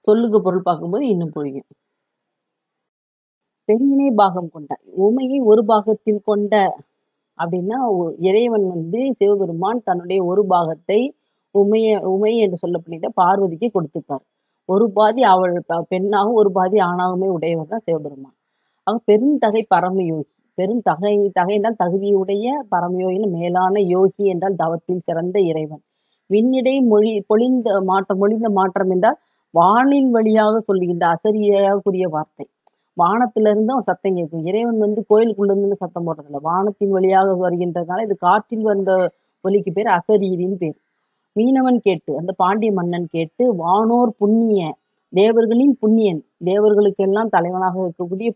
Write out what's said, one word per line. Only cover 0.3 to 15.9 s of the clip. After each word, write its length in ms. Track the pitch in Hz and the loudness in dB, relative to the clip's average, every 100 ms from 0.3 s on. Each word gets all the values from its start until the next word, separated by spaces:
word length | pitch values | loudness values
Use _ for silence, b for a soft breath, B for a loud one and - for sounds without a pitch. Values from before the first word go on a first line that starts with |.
| 208 | 0
பொருள் 200 | 185 185 | 0 -2
பார்க்கும்போது 420 | 180 160 170 202 277 | -2 -4 -4 -4 -2
இன்னும் 260 | 185 165 | -2 -4
புரியும். 340 | 156 143 135 - _ _ _ _ _ _ _ _ _ _ _ _ _ _ _ _ _ _ _ - | -6 -8 -10 -16 _ _ _ _ _ _ _ _ _ _ _ _ _ _ _ _ _ _ _ -2
பெண்ணினை 400 | 220 277 277 277 | 2 2 2 2
பாகம் 400 | 214 196 180 170 | 2 2 2 -10
கொண்ட, 220 | 160 143 - _ 180 | -14 -14 -14 _ 0
உமையை 420 | 202 247 262 277 | 0 0 -2 0
ஒரு 220 | 226 214 | 4 4
பாகத்தில் 580 | 214 220 208 220 - 208 | 4 0 0 -4 -2 -4
கொண்ட 300 | 208 208 208 214 185 - - _ _ _ _ _ | -2 -2 0 0 0 -4 -18 _ _ _ _ _
அப்படின்னா, 400 | 170 180 180 254 247 | -6 -4 -6 -4 -2
ஒ-, 260 | 190 170 151 | -2 -4 -2
இறைவன் 480 | 180 202 240 220 190 | 0 2 2 0 -2
வந்து 320 | 175 165 220 269 | -4 -6 -4 -4
சிவபெருமான் 680 | 240 202 202 185 165 190 240 | 0 2 2 -2 -4 -4 -4
தன்னுடைய 360 | 214 180 175 190 | -4 -6 -2 -2
ஒரு 200 | 175 185 196 | 0 0 2
பாகத்தை 540 | 180 170 156 - 208 262 - _ _ _ | 0 0 -6 -2 -2 -2 -8 _ _ _
உமைய-, 500 | 202 202 220 220 208 | 0 2 2 2 0
உமை 280 | 185 190 214 233 | -2 0 0 2
என்று 220 | 208 180 | 0 -2
சொல்லப்படுகிற 520 | 170 175 165 165 180 | -6 -6 -8 -10 -8
பார்வதிக்கு 540 | - 180 196 196 160 233 | 0 2 2 -2 -2 -4
கொடுத்திருப்பார். 560 | 196 156 165 - 139 _ _ _ _ - | -2 -4 -10 -10 -12 _ _ _ _ -2
ஒரு 180 | 190 226 | 0 2
பாதி 320 | 196 214 233 | 2 2 4
அவள் 340 | 233 185 185 175 - | 4 4 2 -2 -4
ப-, 180 | 170 165 | -6 -4